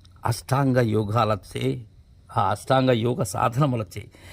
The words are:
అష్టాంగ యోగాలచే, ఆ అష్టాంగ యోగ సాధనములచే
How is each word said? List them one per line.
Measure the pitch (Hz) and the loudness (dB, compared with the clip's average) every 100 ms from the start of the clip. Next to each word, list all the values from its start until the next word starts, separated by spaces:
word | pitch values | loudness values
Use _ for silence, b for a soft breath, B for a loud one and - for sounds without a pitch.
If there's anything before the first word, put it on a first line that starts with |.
| - - - | -20 -10 -6
అష్టాంగ | 120 - 131 135 127 | -4 -2 0 2 2
యోగాలచే, | 117 107 104 113 107 104 - - 123 135 110 - - - - - | 2 2 0 0 2 0 -4 -6 -4 -4 -10 -20 -20 -20 -8 -2
ఆ | 98 | 0
అష్టాంగ | 104 - 131 131 | 0 0 2 4
యోగ | 123 120 123 | 2 0 -2
సాధనములచే | - - 120 117 147 123 104 - - B B | -4 -2 -2 0 0 0 -6 -12 -18 B B